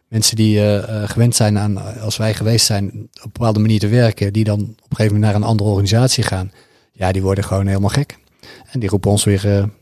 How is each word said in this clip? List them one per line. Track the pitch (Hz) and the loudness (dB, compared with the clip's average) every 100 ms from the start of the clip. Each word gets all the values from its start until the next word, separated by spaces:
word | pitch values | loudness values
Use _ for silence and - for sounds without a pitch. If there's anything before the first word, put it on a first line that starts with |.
| _ | _
Mensen | 110 - 110 | -2 -2 2
die, | 110 107 | 2 4
eh, | 104 101 101 107 | 2 0 -4 -6
eh, | 104 | -4
gewend | - 120 - | 2 2 4
zijn | 107 104 | 2 2
aan, | 104 98 | -2 -4
eh, | 98 113 | -8 -10
als | 107 - | -8 -4
wij | 110 | -4
geweest | 107 107 113 - | -2 0 0 2
zijn, | 104 101 | 0 -4
op | |
een | 107 110 - 110 | -8 -16 -18 -18
bepaalde | - 117 107 | -4 0 2
manier | 107 110 | 2 2
te | 104 | 2
werken, | 120 117 - 101 | 2 2 2 -2
die | 104 | 0
dan | 107 104 | 0 -2
op | 101 | -4
een | - _ - | -10 _ -2
gegeven | 110 | 0
moment | 104 107 | 2 2
naar | |
een | 104 107 | 0 0
andere | 110 104 | 0 0
organisatie | 101 98 110 127 - | 0 2 2 2 0
gaan, | 107 95 92 - _ _ _ | -2 -4 -8 -12 _ _ _
ja, | - 92 | -6 -2
die | 95 | 0
worden | 95 98 | 0 -2
gewoon | 95 95 98 | -2 -2 0
helemaal | 98 101 | 0 0
gek. | - 147 - _ _ - - - | -2 -4 -10 _ _ -20 -20 -12
En | 131 | -6
die | 101 | -2
roepen | 98 101 | 0 2
ons | 101 | 2
weer, | 107 98 101 | 2 0 2
eh, | 101 104 - | 0 -2 -6